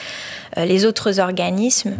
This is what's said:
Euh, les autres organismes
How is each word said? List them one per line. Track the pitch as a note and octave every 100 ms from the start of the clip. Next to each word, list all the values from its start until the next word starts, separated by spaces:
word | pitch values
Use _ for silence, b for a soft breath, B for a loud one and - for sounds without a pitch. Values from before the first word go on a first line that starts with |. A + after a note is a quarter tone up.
| B B B B B -
Euh, |
les | E3+ F#3+
autres | A3 G#3+ G#3+ G3
organismes | F3+ F#3 F3+ F#3 A#3+ - G3+